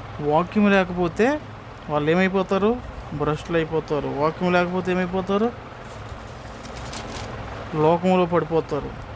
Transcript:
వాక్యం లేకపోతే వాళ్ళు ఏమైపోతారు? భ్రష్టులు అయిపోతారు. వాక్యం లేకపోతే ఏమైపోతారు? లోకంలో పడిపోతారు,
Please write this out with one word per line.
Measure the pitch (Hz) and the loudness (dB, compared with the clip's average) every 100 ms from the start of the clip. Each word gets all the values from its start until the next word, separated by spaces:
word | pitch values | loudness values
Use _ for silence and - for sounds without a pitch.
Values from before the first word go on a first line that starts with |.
| - - | -12 -4
వాక్యం | 147 156 175 214 208 | 2 2 2 4 6
లేకపోతే | 196 180 180 175 165 233 302 - - - - - | 6 4 0 0 2 2 2 -6 -14 -14 -14 -2
వాళ్ళు | 147 147 | 0 4
ఏమైపోతారు? | 170 185 190 185 190 208 247 - - - | 4 4 2 2 2 2 2 -4 -12 -8
భ్రష్టులు | 147 147 151 - 165 | -2 0 -2 0 0
అయిపోతారు. | 156 156 151 147 135 | 2 -2 0 -2 0
వాక్యం | 131 156 160 180 | 0 0 2 4
లేకపోతే | 180 180 185 180 | 4 4 0 0
ఏమైపోతారు? | 180 180 190 185 202 233 - - - - - - - - - - - - - - - - - - - - - - | 0 0 -2 0 2 0 -2 -12 -14 -14 -14 -12 -12 -12 -14 -14 -14 -12 -10 -10 -10 -10 -10 -8 -10 -10 -10 -4
లోకంలో | 156 151 170 185 185 | 2 4 4 4 4
పడిపోతారు, | 175 170 156 160 - 147 - - - | 4 2 2 0 0 -4 -4 -10 -12